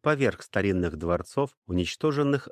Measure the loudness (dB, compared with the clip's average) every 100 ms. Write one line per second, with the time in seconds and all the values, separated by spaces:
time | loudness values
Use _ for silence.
0 | -2 2 2 0 -4 0 2 2 0 -2
1 | -2 -2 -2 -2 -2 _ -4 -2 -2 -2
2 | -2 0 2 0 -2